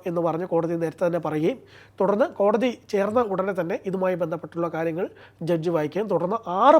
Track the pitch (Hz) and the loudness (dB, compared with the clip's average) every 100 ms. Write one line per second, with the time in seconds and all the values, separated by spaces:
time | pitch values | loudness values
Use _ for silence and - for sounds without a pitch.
0 | 185 170 165 160 180 165 165 170 160 - | -4 -2 0 -2 -2 -2 0 -2 -4 -2
1 | 175 170 156 151 175 254 - - - - | 0 0 -2 0 0 -2 -10 -20 -12 -2
2 | 190 202 311 - 202 214 247 214 - 196 | 0 2 0 2 2 2 0 -4 -4 -2
3 | 202 233 220 190 190 185 165 226 196 185 | 0 0 0 -2 -2 -2 -4 -4 -4 -2
4 | 185 175 165 170 - 165 170 160 165 160 | 0 0 -2 -6 -8 -6 -4 -2 -4 -4
5 | 247 - - - 170 170 170 165 151 185 | -6 -8 -20 -8 -2 -2 0 -2 -2 -2
6 | 214 170 175 220 175 185 262 | -2 0 0 -4 -4 4 6